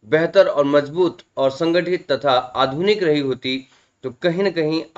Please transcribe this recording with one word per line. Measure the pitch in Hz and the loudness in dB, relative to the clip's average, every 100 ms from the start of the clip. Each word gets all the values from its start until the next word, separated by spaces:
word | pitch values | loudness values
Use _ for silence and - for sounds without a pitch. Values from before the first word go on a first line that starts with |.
| 107 | -2
बेहतर | 156 165 190 180 | 0 4 4 4
और | - 139 | 2 2
मजबूत | 147 135 165 175 170 _ - | 2 0 -2 -2 -2 _ -2
और | 135 | -2
संगठित | 135 165 175 170 180 - | 0 0 0 0 -4 -2
तथा | 135 143 | -2 2
आधुनिक | 123 - 120 135 139 196 208 | 0 0 -2 -2 0 0 0
रही | 170 151 | 2 0
होती, | 135 127 131 131 - _ _ _ | -2 -4 -4 -6 -8 _ _ _
तो | 131 | -14
कहीं | 120 175 170 | -4 -2 0
ना | 196 | -2
कहीं | 165 151 160 - | -2 -2 -4 -6